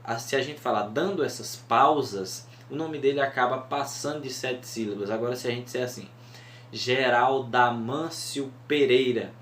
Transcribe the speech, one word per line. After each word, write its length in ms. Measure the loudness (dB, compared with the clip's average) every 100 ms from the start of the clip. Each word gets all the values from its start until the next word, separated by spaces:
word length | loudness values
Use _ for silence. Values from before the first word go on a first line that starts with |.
a, 140 | -6 -6
se 180 | -2
a 60 | -2
gente 180 | -2 -6
falar 240 | -2 -2
dando 400 | 0 -2 -2 0
essas 320 | -2 -4 -10
pausas, 920 | -12 0 6 6 4 0 -4 -6 -10 -16 -20 -12
o 60 |
nome 220 | -6 -6 0
dele 220 | 2 2
acaba 380 | 0 2 0 0
passando 640 | -4 -4 -4 -6 -6 -4
de 80 | -6
sete 380 | -6 -6 -6 -8
sílabas. 420 | -6 -4 -4 -4
Agora, 260 | -2 -2
se 120 | -2 -4
a 40 |
gente 140 | -4
disser 180 | -4 -4
assim, 240 | -4 -6 -14 -18 -20 -20 -20 -20 -14
Geraldo 840 | -8 0 2 4 4 4 2 2 4
Amâncio 920 | 4 4 -4 -4 -4 -6 -8 -6 -6 -10 -2
Pereira. 640 | 4 6 6 6 2 -2 -10